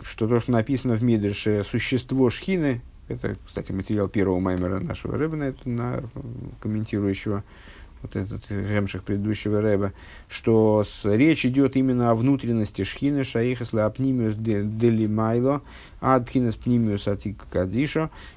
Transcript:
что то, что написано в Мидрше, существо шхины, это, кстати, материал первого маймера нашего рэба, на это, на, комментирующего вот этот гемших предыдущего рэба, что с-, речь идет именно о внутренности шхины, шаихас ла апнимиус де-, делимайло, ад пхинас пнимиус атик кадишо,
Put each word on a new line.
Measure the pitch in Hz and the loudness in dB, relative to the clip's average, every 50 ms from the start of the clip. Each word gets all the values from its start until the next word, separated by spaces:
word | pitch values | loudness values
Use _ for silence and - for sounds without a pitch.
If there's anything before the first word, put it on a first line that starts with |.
| 117 | -14
что | - - - 113 | -14 -4 -2 0
то, | 110 123 120 | 2 2 2
что | 113 - | 2 2
написано | 123 113 110 117 139 127 - 127 117 | 2 2 2 2 -2 -2 0 0 0
в | 107 117 | 2 4
Мидрше, | 123 117 110 101 101 101 - - 110 104 104 101 | 4 4 4 2 0 -2 0 0 0 0 0 0
существо | - - 120 - - 135 123 120 - 131 131 131 120 | 0 -2 -4 -2 0 0 -2 0 -2 0 2 4 2
шхины, | 110 - - - 190 185 156 143 127 120 - - - - - | 2 0 -2 -2 0 0 2 0 -2 -2 -6 -12 -20 -20 -12
это, | - - 123 - 107 104 - - | -10 -10 -6 -4 -6 -6 -6 -10
кстати, | - - 101 98 - | -10 -10 -10 -8 -6
материал | 98 95 95 - 104 104 101 95 | -6 -6 -4 -2 0 0 0 0
первого | - 107 98 95 92 90 | 0 0 2 2 2 2
маймера | 95 95 92 92 90 90 95 95 | 0 0 0 0 -2 -2 -2 -4
нашего | 90 - - - - - 113 | -4 -6 -8 -8 -6 -6 -4
рэба, | 113 139 160 156 | -2 -2 -2 -4
на | 156 143 | -4 -4
это, | 135 131 - - 127 | -6 -6 -6 -8 -6
на, | 120 120 117 123 123 123 131 117 - 123 - 117 117 - - - - - | -4 -4 -4 -4 -4 -6 -8 -8 -12 -12 -12 -12 -12 -12 -12 -12 -14 -8
комментирующего | - 107 107 107 107 - - 104 104 101 98 98 - 107 104 101 - - - - - - - - - - - - - | -6 -4 -4 -4 -4 -2 -2 0 0 0 -2 -2 -2 -4 -4 -4 -6 -10 -18 -20 -20 -20 -20 -20 -20 -20 -20 -16 -16
вот | - - | -8 -6
этот | 101 98 98 110 104 - - | -6 -6 -6 -8 -10 -10 -8
гемших | 104 101 98 98 104 104 104 98 - 98 - | -6 -6 -4 -2 -2 -2 -2 -2 -4 -8 -6
предыдущего | - 104 101 98 107 104 101 - 107 104 104 104 | -4 -4 -2 0 -2 -2 -2 -2 0 0 2 2
рэба, | 110 104 98 101 98 - - - - - - - - | 2 2 2 0 -2 -4 -8 -16 -20 -20 -20 -20 -16
что | - - - - 113 110 110 107 107 107 104 | -16 -4 2 4 6 6 6 6 6 4 2
с-, | - - - - 104 104 | 0 -4 -4 0 0 4
речь | 107 135 160 160 - - | 4 6 4 4 4 2
идет | 127 127 139 139 131 131 | 0 2 4 2 4 4
именно | 135 131 131 127 123 120 120 | 2 2 2 2 2 4 4
о | 117 | 4
внутренности | 110 117 135 143 127 117 117 117 113 107 101 - - 98 | 4 4 2 2 2 0 0 0 0 0 -2 -2 -4 -4
шхины, | - - - - 139 147 143 135 | -4 -4 -2 -2 0 0 0 -2
шаихас | - - 117 117 123 127 120 120 113 - | -2 -2 0 0 0 0 -2 -6 -4 0
ла | 110 107 | 0 0
апнимиус | 107 104 - 131 135 131 127 117 110 107 | 0 0 0 0 0 2 2 0 0 0
де-, | 104 110 113 110 101 101 | -2 -2 0 0 0 0
делимайло, | 107 107 110 117 120 113 110 110 104 107 110 110 110 117 120 123 131 143 143 - - - - - - - - | -2 -2 2 4 4 4 4 2 2 2 2 2 2 2 2 2 2 0 0 -4 -10 -20 -20 -20 -20 -16 -4
ад | - 123 131 131 123 | 2 2 4 4 2
пхинас | 120 - 131 123 117 110 | 2 0 2 2 2 0
пнимиус | - - 123 123 120 117 110 101 101 - 104 | -2 0 0 2 2 2 2 0 0 -2 -2
атик | 101 101 - 107 98 - - - | -4 -2 -4 -8 -8 -8 -14 -6
кадишо, | - - 90 92 95 117 143 147 - 151 160 156 - - - - - | -2 -2 -2 0 0 -2 -2 0 0 -2 -2 -2 -6 -12 -20 -20 -20